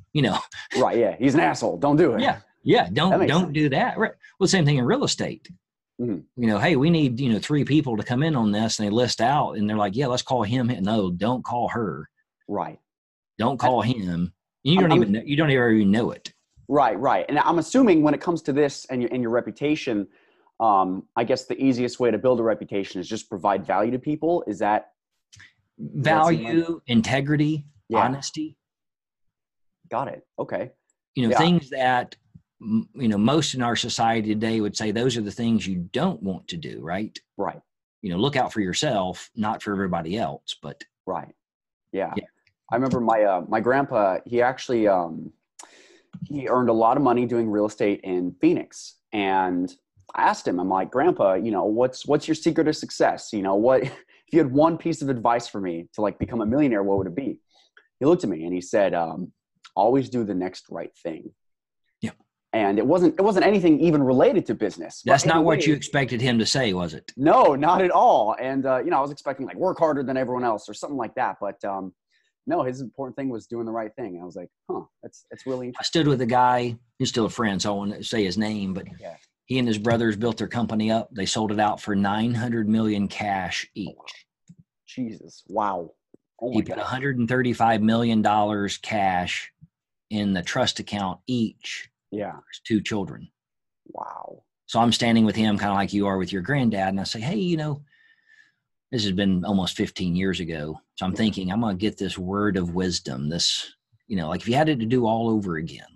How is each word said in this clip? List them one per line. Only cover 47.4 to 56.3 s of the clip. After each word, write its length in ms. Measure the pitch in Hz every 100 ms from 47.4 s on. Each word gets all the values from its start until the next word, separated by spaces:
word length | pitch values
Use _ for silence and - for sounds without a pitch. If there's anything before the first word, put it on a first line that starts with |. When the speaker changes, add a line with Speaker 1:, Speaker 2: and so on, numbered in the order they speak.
| 113
Speaker 2:
real 160 | 104 107
estate 360 | - 104 101
in 320 | 95 90 90 -
Phoenix. 580 | 160 170 - - - - _
And 640 | 107 98 95 92 90 90 - _ _ -
I 100 | -
asked 240 | 160 208 -
him, 120 | 90
I'm 100 | 92
like, 220 | 95 95
"Grandpa, 420 | 127 165 - 101
you 160 | 95 113
know, 140 | 98 98
what's, 400 | 110 127 - 135
what's 220 | 147 160
your 80 | 156
secret 320 | 170 160 156
of 80 | 147
success? 540 | - - 131 85 -
You 80 | 107
know, 140 | 95 98
what, 260 | 120 131
<laughs> 20 |
if 80 | 135 - _ _ _
you 60 | 160
had 120 | 139
one 260 | 139 160 165
piece 240 | 170 156
of 80 | 135
advice 380 | 123 117 120 -
for 120 | 104
me 280 | 92 85 87
to, 80 | -
like, 180 | 104 -
become 220 | -